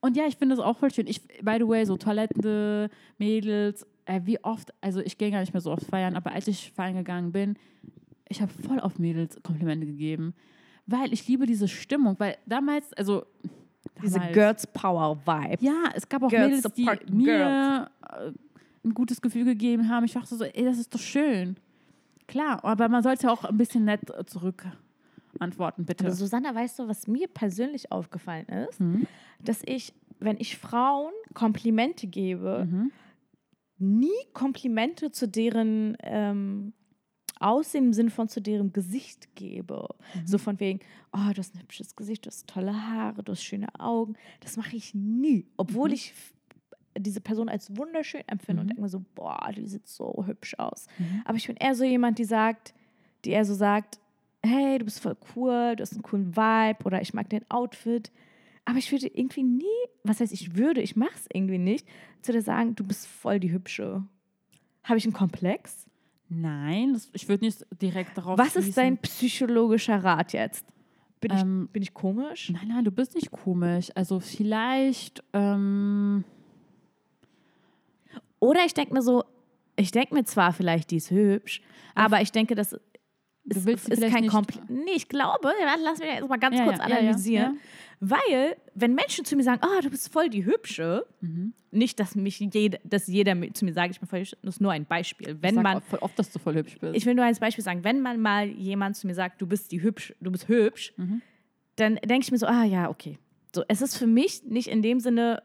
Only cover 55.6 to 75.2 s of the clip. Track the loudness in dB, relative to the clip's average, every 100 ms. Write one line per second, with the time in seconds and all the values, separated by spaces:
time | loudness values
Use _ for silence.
55.6 | 0 -2 -6 -10 -4 -2 0 4 4 6
56.6 | 4 2 -2 -2 -4 -6 -4 -4 -2 -4
57.6 | -4 -6 -2 -2 -4 _ _ _ _ _
58.6 | -2 -2 0 -2 -2 -2 -4 0 2 2
59.6 | 0 -2 -4 _ -2 0 0 -4 -6 0
60.6 | 2 2 0 0 -2 -4 -8 -2 0 0
61.6 | 0 0 -4 -20 -20 _ 0 0 2 0
62.6 | 0 -2 -4 -4 -6 -8 -2 0 0 -2
63.6 | -4 -8 -6 -6 -8 _ _ _ _ _
64.6 | _ _ 0 2 2 0 0 0 -2 -2
65.6 | -8 -20 -20 _ _ _ _ -6 -4 -4
66.6 | -2 0 0 0 -4 -14 -2 0 0 -2
67.6 | -12 -4 -4 -2 -6 -8 -2 4 4 4
68.6 | 0 4 4 2 -4 -2 -2 0 2 4
69.6 | 6 4 4 2 4 2 0 -2 -4 -6
70.6 | -16 _ _ _ _ _ 0 2 2 0
71.6 | -2 -6 -6 -4 -4 -2 -6 -8 -6 -6
72.6 | -2 0 0 0 -2 -2 -6 -6 -2 0
73.6 | 2 0 -2 -4 -2 -2 -4 -2 0 0
74.6 | 0 2 2 0 -6 -18